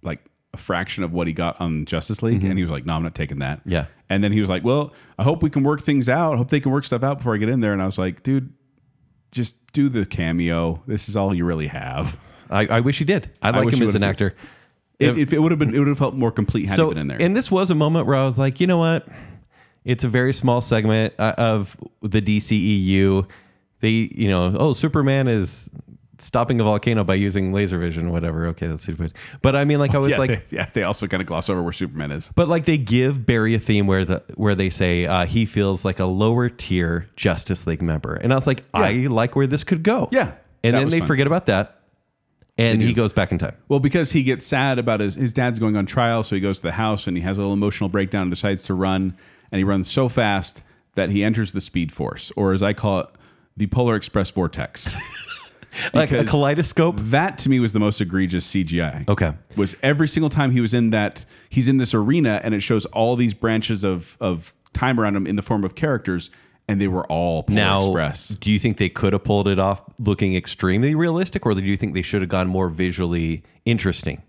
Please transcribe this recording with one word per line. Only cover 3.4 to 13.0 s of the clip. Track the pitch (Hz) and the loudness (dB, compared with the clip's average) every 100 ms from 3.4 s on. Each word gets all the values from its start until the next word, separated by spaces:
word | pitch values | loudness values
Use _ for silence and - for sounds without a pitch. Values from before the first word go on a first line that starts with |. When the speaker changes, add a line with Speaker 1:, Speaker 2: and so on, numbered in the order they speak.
Speaker 1:
that." | 67 71 - | -6 -8 -2
Speaker 2:
Yeah. | 85 71 _ _ | -2 -2 _ _
Speaker 1:
And | 98 | 0
then | 101 | 2
he | 107 | 2
was | 98 | 0
like, | 92 | 0
"Well, | 117 139 147 - - - | 0 0 -2 -12 -20 -2
I | |
hope | 113 165 | 0 2
we | 156 | 0
can | 143 | 0
work | 139 147 | 0 0
things | - 143 120 | 0 0 2
out. | 139 165 131 | 2 2 0
Hope | 123 | 0
they | 147 | 0
can | 135 | 0
work | 139 | -2
stuff | - 120 | -2 -2
out | 135 139 | -2 -2
before | 123 | -2
I | 107 | 0
get | 107 | 0
in | 127 | 0
there." | 107 | 0
And | 101 | 0
I | 95 | -2
was | 95 | -2
like, | 92 87 | -4 -4
"Dude, | - 135 135 - _ _ _ _ _ _ _ | -2 -2 -2 -16 _ _ _ _ _ _ _
just | - 117 - _ | -6 -6 -8 _
do | - 139 | 0 2
the | 120 95 | 2 -2
cameo. | - 82 85 85 82 82 82 127 | -2 -2 0 0 0 0 -4 -6
This | 107 - | -6 -4
is | 104 | -2
all | 98 | 0
you | 90 | 0
really | 87 80 73 | 0 -2 -6
have." | 71 67 65 - 80 - - - | -8 -8 -6 -6 -8 -18 -20 -4
Speaker 2:
I, | 98 107 | -2 2
I | 113 | 2
wish | 120 | 2
he | 139 | 0